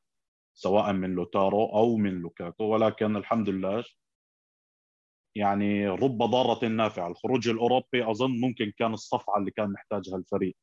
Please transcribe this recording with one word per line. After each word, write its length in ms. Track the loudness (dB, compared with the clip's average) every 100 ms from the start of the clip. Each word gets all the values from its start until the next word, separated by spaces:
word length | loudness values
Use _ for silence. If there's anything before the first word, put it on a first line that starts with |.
| _ _ _ _ _
سواء 380 | _ 2 2 2
من 220 | 0 -2
لوتارو 500 | -4 -2 2 2 2
أو 320 | 2 4 4 4
من 160 | 0
لوكاكو، 520 | -2 -8 -10 -12 -4
ولكن 520 | 0 2 2 2 -2 -2
الحمد 320 | -2 -2 0
لله، 360 | -2 -2 -4 -6 _ _ _ _ _ _ _ _ _ _ _ _ _ _
يعني، 540 | -2 0 2 2 0 0
رب 300 | 0 0 2
ضارة 500 | 2 2 2 2 0
نافعة. 400 | 0 -2 -2 -8
الخروج 400 | -6 -2 0 0
الأوروبي 600 | 0 2 2 0 -2 0
أظن 300 | 0 0 0
ممكن 320 | -2 -2 -4 -2
كان 160 | -2
الصفعة 460 | -2 -4 -4 0 -2
اللي 120 | -2
كان 220 | -2 -4
محتاجها 440 | -4 -6 -6 -4 -8
الفريق، 400 | -4 -2 -2 -4